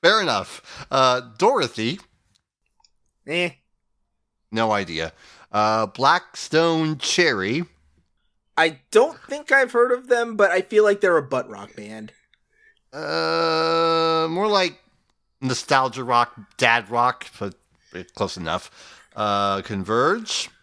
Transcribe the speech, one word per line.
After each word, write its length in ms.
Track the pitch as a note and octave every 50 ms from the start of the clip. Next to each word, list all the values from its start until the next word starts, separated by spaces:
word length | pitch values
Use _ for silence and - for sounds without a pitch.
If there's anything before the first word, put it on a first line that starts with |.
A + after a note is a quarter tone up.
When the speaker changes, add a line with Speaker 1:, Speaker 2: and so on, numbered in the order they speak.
Speaker 1:
Fair 200 | - E3+ G#3 A3
enough. 640 | G3+ E3 A#2+ G2 F#2 - - - _ - - - - _
Uh, 300 | - C3+ C3+ C3 B2 B2+ B2 A#2+ G#2+ -
Dorothy. 640 | F3+ G#3+ C#4 A#3+ D#3 A#2 - - A2 A#2 D#3 G3 - _ _ _ _ _ _ _ _ _ _ _ _ _ _ _ _ _ _ _ _ _ _ _ _ -
Speaker 2:
Eh. 240 | D3+ F3 F3+ F3 C3+ _ _ _ _ _ _ _ _ _ _ _ _ _ _ _ _ _ _ _
Speaker 1:
No 200 | - A2+ A2+ A2
idea. 420 | G#2+ G2+ G2 E2+ E2 D#2 D#2+ D#2+ - _ _ - - - - _
Uh, 340 | - G#2 G#2+ G#2+ A2 A2 A2 G2+
Blackstone 1080 | - - B2+ C#3 E3 F3+ - - _ - - - - D#3 E3 E3+ E3 D#3+ D#3+ D#3 D#3 C#3+
Cherry. 680 | - - - - F3 D#3+ B2+ G2+ F#2 G2 A#2 D#3 F3 - _ _ _ _ _ _ _ _ _ _ _ _ _ _ _ _ _ -
Speaker 2:
I 220 | D#3+ E3 D#3 C3+ _ _
don't 260 | - G#3+ B3 D#4 D#4+ - - -
think 240 | C#4 D4 D4 -
I've 200 | D4+ C#4 C4+ B3+
heard 200 | B3+ A#3+ A#3+ B3+
of 160 | B3 B3 B3+ B3
them, 280 | A#3+ A#3+ A#3 A#3 A3+
but 160 | G#3 G3+ F#3+
I 100 | E3+ F#3
feel 220 | F#3+ - - G#3 G#3+
like 180 | G#3 G3+ G3+
they're 160 | - F#3+ F3 D#3+
a 60 | C#3
butt 260 | B2+ C3+ B2+ A#2 A2+
rock 260 | A2 G2 G2+ G#2 -
band. 360 | - G#2+ G#2 A2 A2 G#2+ G#2+ _ _ _ _ _ _ _ _ _ _ _ _ _ _ _ _ -
Speaker 1:
Uh, 1300 | C#3 D#3+ D3+ D#3 E3 D#3+ D#3+ E3 E3 E3 E3 D#3+ D#3+ D#3+ E3 E3 E3 E3 E3 E3 E3 E3 E3 E3 D#3+ D#3+ E3
more 180 | E3 F3+ G3+ G#3+
like 320 | G#3 G3 F#3 F3 - _ _ _ _ _ _ _ _ _ _ _ _ _
nostalgia 640 | - C3 B2+ - - - D3 C3+ C3 C3 A#2 C3 B2+
rock, 300 | A#2+ B2 A#2+ A#2+ - - - G#2 _ _ _
dad 320 | C3+ A#2 A#2 A#2+ A2 F#2+
rock, 380 | A#2 A#2 A#2+ B2+ B2 - - - - -
but 160 | G#2+ G2+ F#2 _ _ _ _ _ _ _ _ F2 F#2 _ _
close 220 | - G#2+ F#2 - -
enough. 600 | F2 D#2+ E2+ F#2 - - _ - - - - - _ _ _
Uh, 460 | - G#2 G#2 G2+ G2+ G2+ G2+ G2 G2
Converge. 880 | F#2+ - G#2+ G2 F#2 F#2 A2 A#2 B2+ D#3 F#3+ A#3 A3 - - - - - _ _